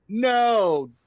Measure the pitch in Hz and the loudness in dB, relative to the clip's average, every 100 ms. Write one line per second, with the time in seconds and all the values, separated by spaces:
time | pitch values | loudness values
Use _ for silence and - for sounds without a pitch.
0 | - 220 254 240 240 226 185 147 127 117 | -10 -4 0 2 2 2 0 -2 -6 -14